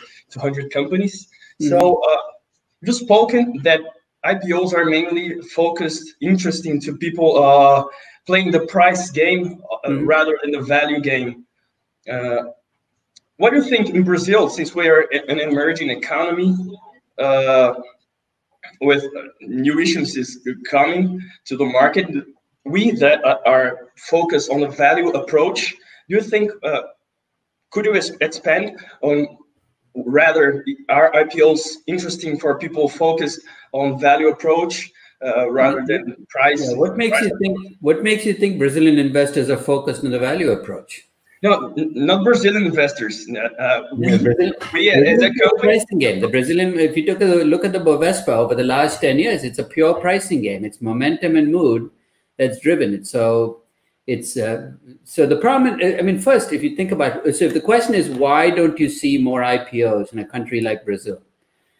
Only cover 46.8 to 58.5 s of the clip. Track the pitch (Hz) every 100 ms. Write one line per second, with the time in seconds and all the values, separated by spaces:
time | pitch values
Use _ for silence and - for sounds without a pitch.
46.8 | 160 160 151 190 196 175 151 165 196 185
47.8 | 165 143 165 185 - 113 117 120 127 131
48.8 | 143 - 143 135 214 185 127 117 135 -
49.8 | 160 170 175 190 - 156 107 98 107 -
50.8 | 113 117 139 165 175 156 151 170 151 113
51.8 | 117 _ _ _ _ - 131 - 147 165
52.8 | 113 101 - 123 113 117 113 117 _ _
53.8 | _ _ - 120 120 127 110 113 131 131
54.8 | _ - - - 151 151 240 269 254 202
55.8 | 180 175 180 190 262 254 - 147 147 151
56.8 | 185 - 135 151 156 147 165 156 - 233
57.8 | 233 208 147 127 139 147 170